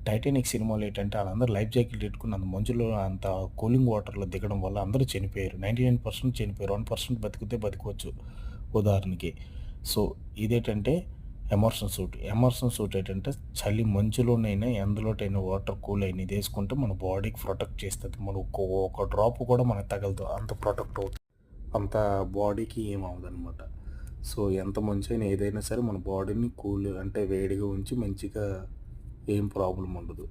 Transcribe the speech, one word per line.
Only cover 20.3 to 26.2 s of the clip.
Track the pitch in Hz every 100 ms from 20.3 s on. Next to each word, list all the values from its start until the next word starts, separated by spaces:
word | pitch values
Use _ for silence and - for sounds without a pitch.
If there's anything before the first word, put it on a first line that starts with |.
| 101 104
ప్రొటెక్ట్ | 98 107 101 104 -
అవుతుంది, | 98 - _ _ _ - -
అంత | 107 101 110 104 98 92 98
బాడీకి | 104 104 110 117
ఏం | 107 101
అవ్వదన్నమాట. | 92 90 90 87 85 80 - - - - - -
So | - - 101
ఎంత | 95 95 98
మంచైనా | 104 101 98 117 104
ఏదైనా | 98 101 104
సరే | - 110
మన | 120 98
బాడీని | 92 95